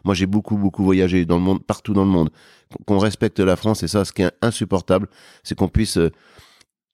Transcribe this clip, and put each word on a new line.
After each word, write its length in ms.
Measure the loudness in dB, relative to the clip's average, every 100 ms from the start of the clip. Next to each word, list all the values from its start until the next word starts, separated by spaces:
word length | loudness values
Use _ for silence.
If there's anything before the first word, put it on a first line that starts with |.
Moi, 120 | -4 -2
j'ai 100 | 0
beaucoup, 320 | -2 -2 -2
beaucoup 260 | -2 0
voyagé 400 | 2 2 2 2 0
dans 100 | 0
le 60 |
monde, 200 | 0 -2
partout 300 | -4 -8 -2
dans 120 | 0 2
le 40 |
monde. 220 | 2 0 _ -20 _ _
Qu'on, 240 | -20 -2 0
qu'on 20 |
respecte 420 | 0 -2 -4 0
la 160 | 0 2
France, 280 | 0 -2
et 40 | -2
ça, 160 | -2
ce 80 | -4
qui 120 | -2
est 80 | -2 0
insupportable, 640 | -4 -2 -2 -4 0 0 0 _ -20 -20
c'est 100 | -12
qu'on 140 | -4 -2
puisse, 300 | 0 0 0
euh, 100 | 0 -2 _ -20 -20 _ _ _ _